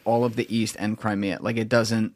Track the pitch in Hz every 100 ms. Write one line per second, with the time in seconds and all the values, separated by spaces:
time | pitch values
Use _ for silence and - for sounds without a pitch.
0 | - 117 120 113 - 113 107 - 104 107
1 | 110 101 101 85 104 117 110 120 110 113
2 | 110